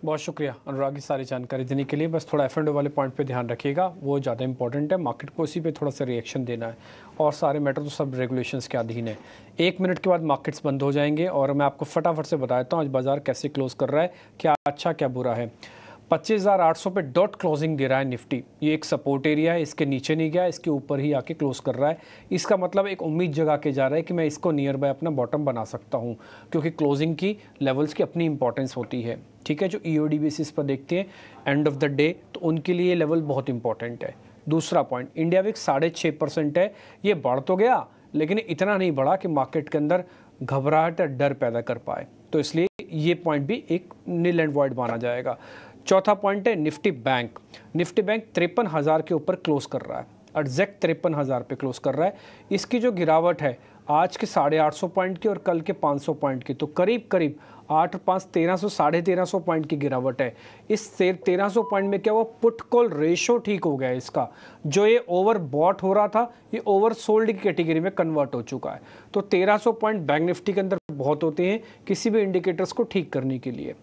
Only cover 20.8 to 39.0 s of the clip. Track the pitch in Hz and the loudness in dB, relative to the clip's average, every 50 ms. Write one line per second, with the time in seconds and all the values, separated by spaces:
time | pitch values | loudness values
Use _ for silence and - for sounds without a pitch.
20.8 | - - 147 139 139 147 147 131 123 - 165 - 156 139 131 - - 139 123 120 | -2 -4 -4 -2 0 0 0 0 -2 -4 -4 -2 -2 -2 -2 -2 -4 -4 -2 0
21.8 | 139 147 165 - - - - - - - 185 175 - - 214 190 180 180 - 196 | 0 0 0 -2 -8 -20 -20 -20 -8 -4 -4 -4 2 2 2 2 2 0 0 0
22.8 | 196 202 190 - 170 160 151 165 180 175 147 147 160 151 151 143 - 156 135 135 | 0 0 -4 -4 -4 -2 0 0 0 0 0 0 2 2 2 2 0 -2 0 2
23.8 | 135 131 139 160 165 - 180 170 160 156 151 - - 185 160 143 139 139 135 135 | 2 2 2 0 -2 -2 -2 0 0 -2 -2 -2 -2 0 0 2 0 0 0 0
24.8 | 139 139 131 - 160 165 156 131 123 117 - 151 151 139 123 117 110 - - 120 | 0 -2 -2 -2 -4 -4 0 -2 -2 0 -2 -2 0 0 -2 -2 -4 -6 -8 -12
25.8 | - - - 127 113 120 113 - - - - - - - - 165 147 165 165 - | -10 -6 -4 -4 -4 -4 -8 -10 -12 -20 -20 -20 -18 -4 -2 -2 -2 -2 -2 0
26.8 | 156 143 143 139 156 165 165 139 185 196 208 202 - - - - 139 135 131 135 | 2 2 2 2 0 -2 -2 -2 -2 -4 -4 -4 -10 -20 -8 -2 0 0 2 2
27.8 | 147 151 151 - 180 139 - 170 170 160 151 127 131 120 117 - 135 127 - 127 | 0 -2 0 -2 -2 -2 0 -2 0 0 0 0 0 -2 0 -2 -6 -4 -4 -8
28.8 | 120 - - 127 113 117 117 147 - - - - - - 156 147 196 185 185 208 | -8 -6 -6 -6 -4 -6 -6 -8 -12 -20 -20 -20 -4 -4 -2 0 0 -2 -2 -4
29.8 | - 165 160 151 151 151 151 151 147 156 147 - 156 147 - - 147 139 139 131 | -4 0 2 2 2 2 0 0 0 -2 -2 -2 -6 -4 -4 -4 -2 -2 -2 -4
30.8 | - - 170 180 196 190 - - - - - - - 147 139 143 151 151 143 135 | -2 -2 -2 -2 -2 -4 -10 -20 -20 -20 -20 -6 -2 0 2 2 2 2 2 2
31.8 | 151 143 143 135 147 160 175 - - - - - 175 165 160 165 - - 180 175 | 0 0 2 2 2 2 2 -2 -14 -18 -14 -4 -2 0 -2 0 0 -2 0 2
32.8 | 180 180 180 175 160 147 160 170 156 143 135 131 131 147 127 120 117 120 110 - | 2 2 2 2 2 2 2 0 0 0 -2 -2 -2 -2 -4 -2 -2 -4 -4 -2
33.8 | 117 120 120 113 - - - - - - - - - - 151 165 160 - 180 165 | -6 -8 -8 -8 -10 -10 -10 -12 -20 -20 -20 -14 -4 0 0 0 0 2 2 2
34.8 | 139 - 131 123 127 139 - 160 160 170 175 185 190 214 214 - - - 143 139 | 2 2 -2 -6 -6 -8 -4 -2 0 2 2 2 2 0 -4 -4 -2 0 0 2
35.8 | - 170 170 - - 165 147 151 165 143 - 170 151 147 147 175 185 208 208 - | 2 0 -2 0 -2 -2 0 0 -4 -2 -2 -2 -2 0 2 2 0 0 -2 -10
36.8 | - - - - - 196 208 160 120 127 123 135 135 - 185 185 214 240 254 190 | -20 -20 -20 -4 0 0 0 2 2 0 0 0 2 0 2 2 4 4 4 2
37.8 | 131 - - - - - - 147 156 151 196 214 220 - 170 - 190 196 208 190 | 0 -4 -16 -20 -20 -6 -2 -2 0 0 0 -2 -2 -4 -2 -2 0 0 2 2
38.8 | 185 180 156 135 | 2 0 0 2